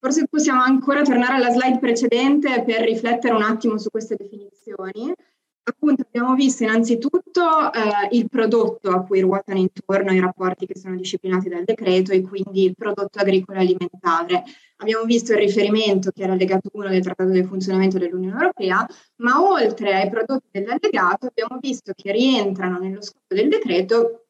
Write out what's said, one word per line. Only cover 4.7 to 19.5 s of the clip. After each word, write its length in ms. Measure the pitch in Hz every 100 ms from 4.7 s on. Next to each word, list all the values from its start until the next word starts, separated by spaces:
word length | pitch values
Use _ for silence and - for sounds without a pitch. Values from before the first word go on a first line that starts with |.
| 233 - 214 262 359 _ _ _ _ -
Appunto 320 | - 302 269
abbiamo 340 | 254 240 247
visto 280 | 262 269 -
innanzitutto, 1080 | 220 226 226 233 269 359 - 359 339 320 302
eh, 460 | 233 214 202 208 240
il 100 | 214
prodotto 580 | 254 220 233 226 - 196
a 140 | 180
cui 160 | 185 190
ruotano 380 | 185 196 202 190
intorno 560 | 185 - - 196 190
i 40 | 185
rapporti 460 | 185 - 185 185
che 140 | 185 185
sono 180 | 190 185
disciplinati 540 | 185 190 190 185 185
dal 140 | 175
decreto 460 | 185 220 190 185 190
e 100 | 190
quindi 420 | 185 196 190 190
il 100 | 185
prodotto 440 | 185 214 208 202 208
agricolo 400 | 196 190 185 190
e 20 |
alimentare. 840 | 185 180 175 - - 165 170 180 - - _ _
Abbiamo 280 | 214 226
visto 280 | 226 233 -
il 80 | 208
riferimento 720 | 202 202 208 214 220 196 190
che 120 | -
era 100 | 185
allegato 380 | 185 185 190 196
uno 160 | 208 196
del 140 | 185
Trattato 260 | 185 180 185
del 160 | 185
funzionamento 540 | 185 190 185 190 190 185
dell'Unione 420 | 170 180 185 220
Europea, 460 | 359 - 190 190 233 - _ _
ma 260 | 240 269
oltre 520 | 381